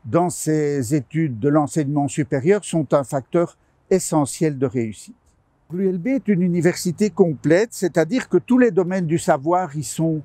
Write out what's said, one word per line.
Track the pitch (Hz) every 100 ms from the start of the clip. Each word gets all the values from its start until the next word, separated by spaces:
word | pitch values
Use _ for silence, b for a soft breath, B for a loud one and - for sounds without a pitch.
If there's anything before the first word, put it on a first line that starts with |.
dans | - 165 180
ces | - - 156 147 143 117
études | 151 117 156 160 113
de | 139
l'enseignement | 151 151 165 139 147 143
supérieur | - 147 139 143 208
sont | - 165 139
un | 151
facteur | 135 143 - 170 170 _ _ _ _
essentiel | 190 - 160 139 - 160 139
de | 131
réussite. | 120 113 104 - - _ _ _ _ _
L'U | 170 190
L | 185
B | 185
est | 269 202
une | 185
université | 180 175 165 - 180 151 214
complète, | - 175 131 147 170 233
c'est-à-dire | - 180 170 160 247 -
que | 180
tous | - 247
les | 240
domaines | 175 180 190 165
du | 165
savoir | - 151 147 180 180 147
y |
sont | 131 - 160 156